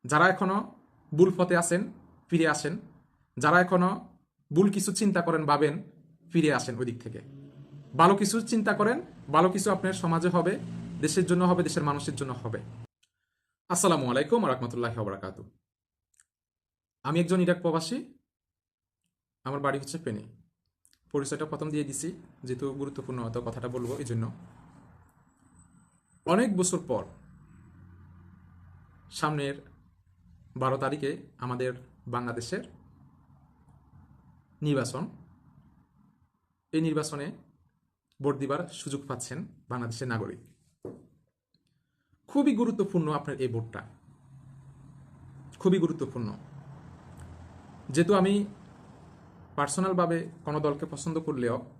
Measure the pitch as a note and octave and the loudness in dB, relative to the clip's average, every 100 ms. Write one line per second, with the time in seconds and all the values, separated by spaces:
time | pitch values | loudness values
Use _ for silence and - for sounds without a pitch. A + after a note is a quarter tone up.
0 | B2 D3+ F3+ F#3 F#3+ G3+ - - _ _ | 2 6 6 4 2 0 -4 -14 _ _
1 | _ D3+ F#3+ F#3 F3 F3 E3+ F3 - - | _ 6 6 6 2 2 2 0 -2 -10
2 | - - _ E3+ D#3+ D3 D3 F3+ - - | -20 -20 _ 2 4 2 -2 -6 -12 -20
3 | _ _ _ - D3 F3 F3+ F3+ F3+ G#3 | _ _ _ 0 4 6 6 4 4 0
4 | - _ _ _ _ D3 G3+ G3+ G3 F#3 | -10 _ _ _ _ 4 4 4 -2 2
5 | G#3 F3+ E3 D#3+ D3 C#3+ D3+ E3 - - | 2 2 2 0 2 4 2 0 -10 -20
6 | - _ - E3 D#3 B2+ - A#2+ B2 A2+ | -20 _ -2 2 4 2 -2 -4 -6 -6
7 | A2 - - - C#3 - - - - C3 | -12 -14 -16 -20 -20 -20 -20 -20 -10 6
8 | E3+ G3 G3+ A3+ A3 A3+ G#3 G3+ G#3 C#4 | 6 8 4 0 0 0 2 2 2 2
9 | - - - D3+ F3+ F#3 G#3 F#3 F#3 F#3+ | -4 -16 2 4 6 4 0 2 0 0
10 | E3+ E3 F3 F3 F3 G3+ - - - - | 2 2 4 4 2 0 -6 -10 -10 -2
11 | D3 - E3+ E3+ F3+ F3 D#3 F3 D3 C#3+ | 0 2 4 4 6 4 2 0 0 -2
12 | D3 C#3+ C3+ B2 A#2 A2 A2+ A2+ A#2 _ | -4 -6 -6 -6 -6 -6 -8 -16 -18 _
13 | _ _ _ _ _ _ _ F3+ G3 D#3+ | _ _ _ _ _ _ _ 2 4 4
14 | B2+ B2 D3 A#3 F3 B2+ A#2+ B2 A#2+ A2 | 2 2 4 4 4 0 -2 -2 -4 -2
15 | G2+ F#2+ F#2+ F#2+ - _ _ _ _ _ | -6 -6 -10 -12 -20 _ _ _ _ _
16 | _ _ _ _ _ _ _ _ _ _ | _ _ _ _ _ _ _ _ _ _
17 | C3+ D#3+ E3+ F#3 F3+ F3 E3+ D#3+ E3 B3+ | -2 0 2 4 4 2 0 0 -2 -6
18 | - _ _ _ _ _ _ _ _ _ | -8 _ _ _ _ _ _ _ _ _
19 | _ _ _ _ B2+ C#3+ C#3 C#3 C#3 E3+ | _ _ _ _ -8 -4 -2 -2 -6 -8
20 | C#3+ G#2 A2+ - _ _ _ _ _ _ | -6 -8 -10 -20 _ _ _ _ _ _
21 | _ C#3+ C#3 D3 D#3 D3 D#3 D3+ C#3+ C3 | _ -4 -4 -6 -6 -6 -4 -4 -4 -6
22 | E3 - - - B2+ B2 C#3 C#3 C#3 C#3 | -8 -10 -20 -16 -8 -6 -6 -6 -8 -8
23 | C3 B2+ A2+ A#2+ A#2 A#2+ B2 B2 A#2+ C3+ | -8 -6 -6 -6 -6 -8 -8 -6 -6 -6
24 | A#2+ A2+ A2+ - - - - - - - | -4 -4 -4 -8 -18 -20 -20 -20 -20 -20
25 | _ _ _ _ _ - - - _ _ | _ _ _ _ _ -20 -20 -20 _ _
26 | _ _ - F#3 B3 F#3 F3+ E3 - G#2+ | _ _ 2 2 4 2 0 -2 -2 -4
27 | E2+ - - - - - - - - - | -4 -18 -20 -20 -20 -20 -20 -20 -20 -20
28 | - - - - - - - - - - | -20 -20 -20 -20 -20 -20 -20 -20 -20 -20
29 | - - D3+ D3+ C#3 C#3+ - - _ _ | -18 -4 -2 0 -4 -6 -14 -20 _ _
30 | _ _ - - - B2+ C3 C3 C3+ D3 | _ _ -20 -20 -16 -4 -2 0 -2 -2
31 | C#3 E3 - _ B2+ B2 B2+ B2+ - - | -4 -6 -12 _ -6 -2 -4 -4 -16 -18
32 | - A#2+ B2 A2+ A2+ G3+ - - - - | -8 -6 -4 -6 -6 -8 -8 -20 -20 -20
33 | - _ _ - _ _ _ - _ - | -20 _ _ -20 _ _ _ -20 _ -20
34 | - - - - _ _ D3+ C3+ A#2 C3 | -20 -20 -20 -20 _ _ 0 0 0 -6
35 | F3 - - - - - _ _ _ _ | -8 -12 -20 -20 -20 -20 _ _ _ _
36 | _ _ _ _ _ _ _ D#3+ D#3+ D#3 | _ _ _ _ _ _ _ -2 0 -2
37 | D3+ C#3+ C#3+ - _ _ _ _ _ _ | -4 -6 -8 -12 _ _ _ _ _ _
38 | _ _ C#3 C3+ C#3 D3 F3 - - C#3 | _ _ -4 -2 -2 -4 -4 -10 -8 -8
39 | - B2+ - C3+ G#3 - _ B2 A#2 A2+ | -8 -10 -8 -10 -12 -16 _ -6 -6 -6
40 | B2+ A2+ G2 - - _ _ _ - - | -4 -4 -4 -10 -18 _ _ _ -16 -16
41 | - _ _ _ _ _ _ _ _ _ | -20 _ _ _ _ _ _ _ _ _
42 | _ _ - C#4+ C#4+ A3 A3+ - F#3+ F3 | _ _ -2 2 4 4 0 0 0 2
43 | D#3 D3 D3 C3+ B2+ A2+ A2+ G#2+ - - | 0 -2 -4 -4 -2 -2 -6 -12 -14 -20
44 | - - - - - - - - - - | -20 -20 -20 -20 -20 -20 -20 -20 -20 -20
45 | - - - - - - F#3 F#3 E3 - | -20 -20 -20 -20 -20 0 4 4 2 0
46 | C#3 B2 G#2+ G2+ - - - - - - | -6 -6 -8 -8 -16 -20 -18 -20 -20 -20
47 | - - - - - - - - - C#3 | -20 -18 -18 -18 -20 -20 -20 -18 -4 0
48 | E3+ G3+ F#3 G#3 G3+ - - - - - | 4 4 4 2 0 -10 -20 -20 -20 -20
49 | - - - - - - C#3+ - F#3+ F3+ | -20 -20 -20 -20 -12 -4 -2 0 0 2
50 | E3+ E3+ E3 - - D3+ D3+ C#3+ D#3 C#3+ | 2 0 -4 -10 -4 0 0 -2 -6 -6
51 | E3+ D#3+ D#3+ C3 A#2+ B2+ - - | -4 -2 -2 -2 0 -2 -6 -20